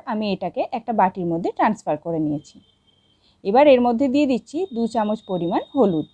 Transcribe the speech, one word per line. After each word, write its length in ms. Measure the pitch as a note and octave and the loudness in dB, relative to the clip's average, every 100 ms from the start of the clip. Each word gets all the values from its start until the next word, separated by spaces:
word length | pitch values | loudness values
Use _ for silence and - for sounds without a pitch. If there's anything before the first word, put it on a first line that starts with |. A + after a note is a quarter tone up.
| - | -2
আমি 200 | G#3+ G#3+ | -4 -2
এটাকে 280 | F#3+ F3+ B3 - | -4 -4 -6 -6
একটা 220 | B3 A#3 | -6 -4
বাটির 320 | G#3+ F#3+ F#3+ E3+ | 0 0 0 -4
মধ্যে 240 | E3 E4 | -2 -4
ট্রান্সফার 460 | - C4+ G3+ - D3+ | 0 0 0 -4 -6
করে 220 | E3+ D#3+ | -4 -4
নিয়েছি। 360 | D#3 D3 - - _ _ _ _ _ _ _ _ | -2 -4 -8 -20 _ _ _ _ _ _ _ _
এবার 220 | F#3+ A#3 D4+ | 0 4 6
এর 140 | B3+ | 6
মধ্যে 260 | A#3+ A#3 C#4 | 4 0 0
দিয়ে 200 | C4+ D4 | 2 0
দিচ্ছি 300 | A#3+ - D#4 F#4 A3+ | 0 -4 -8 -6 -4
দু 80 | A3+ | -4
চামচ 320 | A3+ G#3+ A3 - | -2 -2 -4 -4
পরিমাণ 340 | F3+ F3 A#3+ C5+ C#4+ | -4 -2 -4 -4 0
হলুদ। 320 | G#3 D#3+ - | 2 2 -4